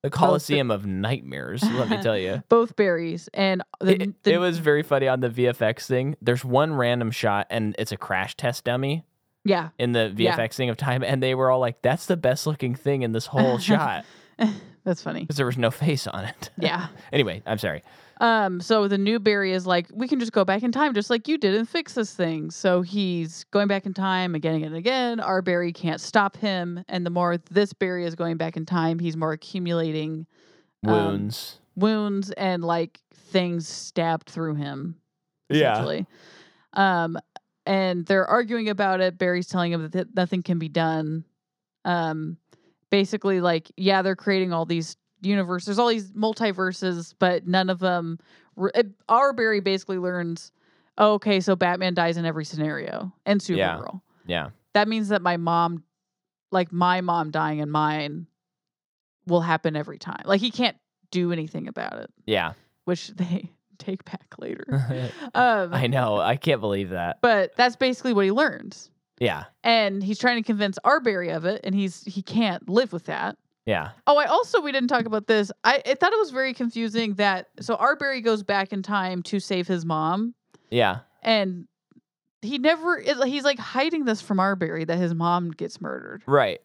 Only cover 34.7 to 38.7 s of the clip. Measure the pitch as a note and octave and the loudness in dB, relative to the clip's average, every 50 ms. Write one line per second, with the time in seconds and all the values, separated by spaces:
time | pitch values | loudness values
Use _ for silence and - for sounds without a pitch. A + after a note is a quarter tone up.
34.7 | C#3 C#3 C#3+ E3+ E3 _ _ _ _ _ _ _ _ _ _ _ C#3+ D3+ D3+ B2+ | -8 -8 -10 -10 -12 _ _ _ _ _ _ _ _ _ _ _ 2 4 4 4
35.7 | G#2+ A2 A#2+ C#3+ D2+ D#2+ F3+ _ _ _ - - - - - _ _ _ _ _ | 4 2 0 -2 -2 -4 -6 _ _ _ -20 -20 -20 -20 -20 _ _ _ _ _
36.7 | - G3 G3 G3 F#3 E3+ E3 E3 E3 D#3+ - _ _ - _ _ _ _ _ - | 0 2 4 4 4 2 0 -2 -4 -8 -10 _ _ -20 _ _ _ _ _ -2
37.7 | F#3+ G3 F#3+ F#3 F3+ F3 E3+ - G3 F#3+ F#3+ - G3 A#3+ B3 G#3 A#3+ A#3 A3 G#3+ | 0 2 2 0 -2 -2 0 2 4 4 4 4 4 2 2 0 -2 -2 -2 -2